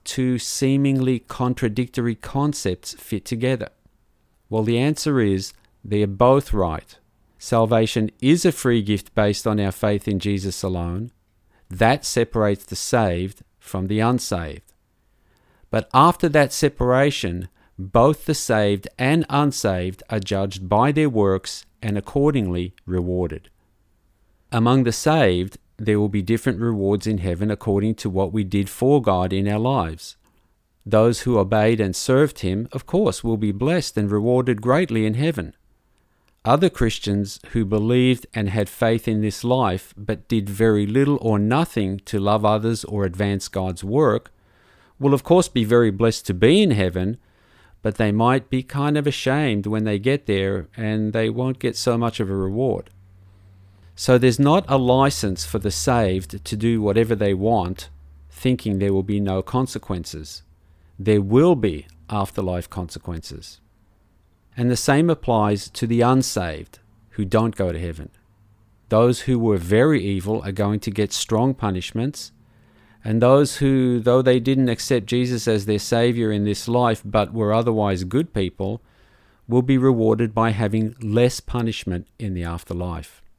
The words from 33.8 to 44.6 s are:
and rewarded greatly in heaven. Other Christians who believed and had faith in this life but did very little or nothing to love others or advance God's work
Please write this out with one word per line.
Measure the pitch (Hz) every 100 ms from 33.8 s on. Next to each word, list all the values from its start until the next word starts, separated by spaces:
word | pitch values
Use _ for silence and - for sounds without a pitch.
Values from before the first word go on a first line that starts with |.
| - -
and | 104
rewarded | 104 113 123 127 107
greatly | 117 143 185 113 110
in | 113
heaven. | 156 160 78 - _ _ _ _ _ _ _ _ 113
Other | 143 180
Christians | - 117 - 104 101 101 - -
who | 117 98
believed | 104 110 123 127 123 -
and | 113 101
had | 110 98
faith | - 117 113 -
in | 107
this | 107 -
life | 120 127 110 92 - -
but | 104 107 -
did | 113 98
very | 98 113 104 104
little | 120 139 143
or | 113 104
nothing | 104 131 175 117 95 95 -
to | 104
love | 101 107 104
others | 107 113 113
or | - 104
advance | 95 90 101 98 -
God's | 98 92 87
work | 95 131 143 110 - _ _ _